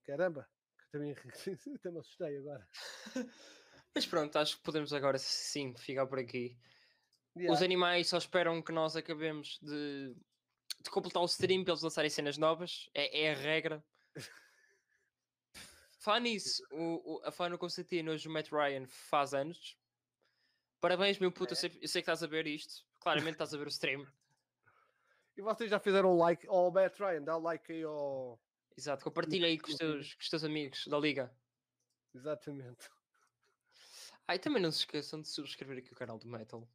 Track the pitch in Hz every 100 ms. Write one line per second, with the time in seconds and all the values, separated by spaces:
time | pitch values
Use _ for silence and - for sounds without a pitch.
0 | - 143 180 151 110 _ _ _ _ 147
1 | 147 127 131 - - 185 277 285 185 165
2 | - - 165 143 143 139 98 - - -
3 | 226 262 254 - - - - - _ 294
4 | - 170 147 151 151 - - 156 143 143
5 | 139 135 - - - 147 135 120 - 135
6 | 131 135 120 127 120 - _ _ _ _
7 | _ _ _ 175 175 165 180 180 175 175
8 | 165 175 - 185 165 165 160 165 160 160
9 | 156 151 160 151 143 - 147 147 147 139
10 | 135 120 _ _ _ _ _ - - 196
11 | 180 175 175 - 180 190 180 156 160 165
12 | 151 151 147 143 156 160 175 - - 143
13 | 143 147 156 143 143 160 156 156 _ _
14 | _ 151 - - - _ _ _ _ _
15 | _ _ _ _ _ - - - _ _
16 | - 220 240 208 - - - 147 165 165
17 | - 160 147 - 175 175 175 - 175 175
18 | 160 156 156 160 156 151 143 135 131 -
19 | - 151 139 139 147 175 - - _ _
20 | _ _ _ _ _ _ _ _ 170 180
21 | 196 196 185 180 180 165 175 170 151 180
22 | 165 160 165 160 160 151 - - _ _
23 | 180 151 160 156 151 147 147 - 151 135
24 | 135 _ _ _ _ _ _ _ _ _
25 | _ _ _ - 202 214 226 202 208 196
26 | 190 175 165 170 - 190 180 180 185 -
27 | 196 160 143 165 165 160 - 165 160 151
28 | 143 135 127 117 _ _ _ - 143 139
29 | 156 156 165 180 170 160 - 151 160 143
30 | 139 - - 165 156 151 139 - - 147
31 | 151 135 123 _ _ _ _ _ _ _
32 | _ 127 143 147 - 143 123 123 - _
33 | _ _ _ _ _ _ _ _ - -
34 | - - - 180 311 262 170 151 - 151
35 | 143 156 151 - 139 - 135 127 127 -
36 | 120 110 113 117 110 117 117